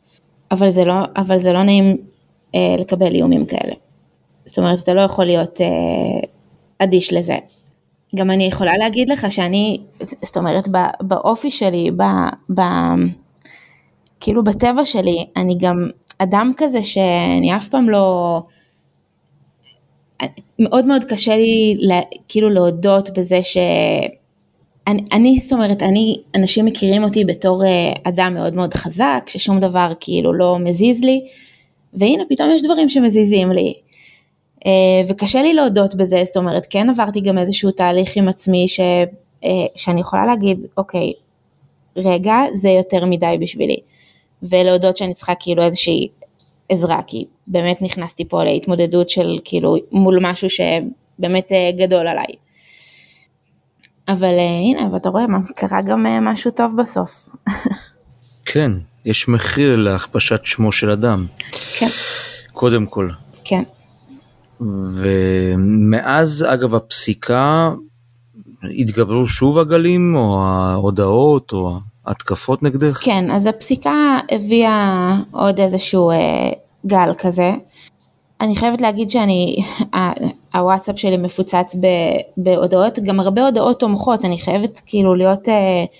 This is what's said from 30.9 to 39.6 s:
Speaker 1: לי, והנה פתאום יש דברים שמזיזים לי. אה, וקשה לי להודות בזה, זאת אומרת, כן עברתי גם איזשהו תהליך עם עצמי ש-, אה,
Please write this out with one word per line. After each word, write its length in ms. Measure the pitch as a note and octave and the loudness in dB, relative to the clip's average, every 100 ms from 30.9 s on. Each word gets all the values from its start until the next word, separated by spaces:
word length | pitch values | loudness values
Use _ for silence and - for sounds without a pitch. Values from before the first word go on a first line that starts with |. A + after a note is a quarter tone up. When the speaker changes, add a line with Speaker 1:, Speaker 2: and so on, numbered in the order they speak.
| A#3+ | 2
Speaker 1:
לי, 200 | C4 C4 C4 - - _ _ _ _ | 2 0 -4 -18 -20 _ _ _ _
והנה 280 | F#3 G#3 E4 E4+ | -2 0 0 -2
פתאום 220 | C4+ D4+ | 0 2
יש 120 | D#4+ | 2
דברים 260 | D4+ D#4+ D4 | 2 2 2
שמזיזים 640 | C4+ A#3 G#3+ G#3 G3+ F#3 | 2 2 4 2 2 2
לי. 220 | F3+ F#3 - _ _ - _ _ _ _ _ F#3+ | 0 -2 -6 _ _ -20 _ _ _ _ _ 0
אה, 360 | F#3+ F#3 F#3 F#3 | 4 4 4 0
וקשה 340 | G3 G3+ C4 | -2 0 2
לי 120 | D#4 | 2
להודות 400 | D#4+ C4+ G3+ G3 | 2 2 2 0
בזה, 280 | F#3+ F#3 F3+ F#3 | 0 0 0 0
זאת 100 | F#3 | -2
אומרת, 300 | F3+ F3 - | -2 -4 -4
כן 200 | G3 A#3 | 0 0
עברתי 300 | A#3+ G#3 G#3 | 0 -2 -2
גם 180 | G3 F#3+ | 0 0
איזשהו 320 | F3+ G3+ G3+ | -2 0 -2
תהליך 460 | F#3+ F3+ F3+ F#3 G3+ | 0 0 2 0 0
עם 120 | F#3+ | 0
עצמי 400 | F#3+ F#3+ F3+ F3+ | 0 0 0 0
ש-, 120 | - F3+ F3 F3+ - _ _ | 0 0 2 0 -4 _ _
אה, 220 | - F#3 | -4 -2